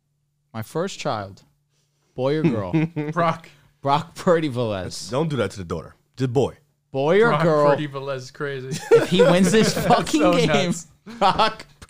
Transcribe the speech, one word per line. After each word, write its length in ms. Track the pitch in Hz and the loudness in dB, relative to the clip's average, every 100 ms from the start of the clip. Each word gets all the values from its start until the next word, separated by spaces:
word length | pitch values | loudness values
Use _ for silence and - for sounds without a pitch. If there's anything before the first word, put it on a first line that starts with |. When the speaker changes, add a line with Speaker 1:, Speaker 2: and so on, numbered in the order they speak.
| _ _ _ _ _ | _ _ _ _ _
Speaker 1:
my 80 | 113 | -14
first 380 | 110 160 190 - | -8 -6 -6 -6
child, 440 | 151 113 98 95 _ _ _ _ _ _ _ - | -6 -6 -8 -14 _ _ _ _ _ _ _ -4
boy 200 | 131 156 | -2 0
or 60 | |
girl, 280 | 156 110 92 | 0 -2 -2
Speaker 2:
<laughs> 400 | 160 160 151 151 | -2 -2 -4 -6
Speaker 3:
Brock. 380 | 160 170 - - _ _ _ | -2 -2 -2 -8 _ _ _
Speaker 1:
Brock 340 | 135 147 170 - | -2 -2 -2 -4
Purdy 340 | 185 170 156 | 2 2 2
Velez. 600 | 120 117 98 87 - 92 | -2 -2 -4 -6 -10 -6
Speaker 2:
Don't 180 | 127 165 | -4 -2
do 60 | 139 | -2
that 140 | 101 | -2
to 60 | 101 | -4
the 60 | 85 | -8
daughter. 300 | 85 - - _ - | -8 -10 -18 _ -6
The 100 | 131 | -2
boy. 300 | 120 98 - _ _ _ | 0 0 -4 _ _ _
Speaker 1:
Boy 300 | 135 143 196 | -4 0 2
or 60 | 233 | 2
Speaker 3:
Brock 140 | 156 | 2
Speaker 1:
girl, 240 | 165 151 147 | 2 4 4
Speaker 3:
Purdy 180 | 139 147 | 2 -2
Velez 280 | 139 139 131 | -8 -8 -8
is 140 | 127 | -10
crazy. 380 | - 143 139 131 156 - | -10 -8 -8 -8 -8 2
Speaker 1:
if 180 | 466 - | 4 4
he 120 | 185 | 4
wins 280 | 508 175 180 | 4 6 4
this 220 | 220 208 | 4 2
Speaker 3:
<laughs> 140 | - - | 0 2
Speaker 1:
fucking 340 | 220 - 302 | 2 2 2
Speaker 3:
So 120 | 302 | 2
Speaker 1:
game, 140 | - - | 2 2
Speaker 3:
nuts. 400 | 208 175 226 - _ - 233 | 2 0 -4 -10 _ -16 -2
Speaker 1:
Brock 460 | 190 165 214 - - _ - | 0 2 0 -2 -14 _ -8